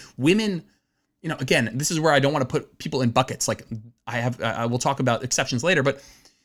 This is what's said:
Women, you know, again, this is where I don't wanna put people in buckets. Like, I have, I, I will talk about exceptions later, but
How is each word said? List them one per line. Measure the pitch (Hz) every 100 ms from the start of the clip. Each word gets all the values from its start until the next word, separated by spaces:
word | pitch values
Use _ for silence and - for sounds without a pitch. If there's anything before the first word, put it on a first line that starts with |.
| - -
Women, | 143 214 214 170 - _ _ _ _ _
you | 160
know, | 147
again, | 131 156 113 120
this | 151
is | 160
where | 160
I | 143
don't | 139
wanna | 147 127
put | 147 - _
people | 156 127
in | 123
buckets. | 127 131 113 -
Like, | 107 - 110 117 _ -
I | 117
have, | 120 117
I, | 110
I | 110 117
will | 123
talk | - 135
about | 123 113
exceptions | 127 - 135 123
later, | 160 170
but | 139 - - - _ _